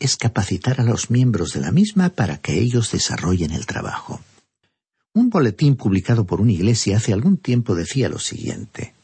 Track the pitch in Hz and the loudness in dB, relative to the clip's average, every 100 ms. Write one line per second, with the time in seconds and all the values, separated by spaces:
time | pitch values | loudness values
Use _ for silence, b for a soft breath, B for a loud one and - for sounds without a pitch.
0 | 135 - 123 - 90 107 127 131 117 110 | -4 0 -2 -2 -4 -2 -2 0 0 0
1 | - 120 127 87 80 73 69 139 208 190 | 0 2 2 2 -2 -4 0 2 4 2
2 | 180 - 90 73 - 80 120 120 110 - | 2 0 -4 -4 -2 0 2 2 0 -2
3 | - - 85 92 78 82 - 101 - - | -4 -4 -2 0 -2 -6 -6 -8 -8 -10
4 | - 101 - _ _ _ _ _ _ _ | -12 -14 -16 _ _ _ _ _ _ _
5 | _ 220 247 196 120 - 147 131 104 95 | _ 2 2 4 2 2 2 2 2 0
6 | - 117 92 87 117 87 101 117 104 107 | 2 0 0 2 2 2 2 2 2 0
7 | - 98 156 190 - 123 113 87 85 135 | 0 0 2 0 0 0 0 -2 -2 -2
8 | 95 76 - - - - - - 123 _ | -2 -4 -8 -8 -8 -8 -12 -12 -14 _